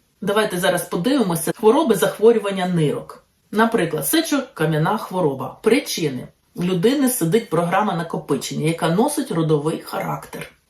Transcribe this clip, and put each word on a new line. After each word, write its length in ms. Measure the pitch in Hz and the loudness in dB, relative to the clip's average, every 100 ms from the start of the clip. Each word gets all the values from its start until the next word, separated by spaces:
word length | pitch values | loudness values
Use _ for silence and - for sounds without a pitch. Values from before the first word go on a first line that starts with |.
| _ _ | _ _
Давайте 380 | 190 208 214 180 | -2 0 0 0
зараз 300 | 180 175 - | 0 0 -2
подивимося 640 | 180 175 277 196 165 170 | -2 0 2 2 0 -4
хвороби 420 | - 214 269 311 | 2 4 4 4
захворювання 720 | 202 196 - 214 226 202 190 180 | 2 0 4 4 4 0 -2 0
нирок. 560 | 170 147 - - - _ _ _ | 2 0 0 -8 -18 _ _ _
Наприклад, 560 | 202 226 214 165 - - | 0 2 2 0 -2 0
сечокам'яна 920 | 320 320 285 - - 156 151 165 220 | 0 0 -2 -2 -2 0 2 2 0
хвороба. 600 | - 185 160 131 151 - | -4 -2 -2 -2 -8 -4
Причини. 640 | 220 262 - - 156 127 - _ _ | 0 2 0 -4 -4 -4 -10 _ _
В 100 | - | -4
людини 440 | 175 185 214 285 262 | -2 2 2 4 2
сидить 420 | - 165 214 220 | 0 2 2 0
програма 440 | 160 170 180 214 | -2 0 0 0
накопичення, 720 | 170 165 170 - 139 - 147 151 | -2 -4 -8 -4 -4 -4 -4 -2
яка 220 | 165 175 | 0 0
носить 420 | 170 285 - 262 | 2 0 0 -4
родовий 500 | 170 156 156 151 - | -2 0 0 0 -6
характер. 680 | - - 165 151 - - - - _ | -8 -8 -6 -8 -10 -14 -16 -18 _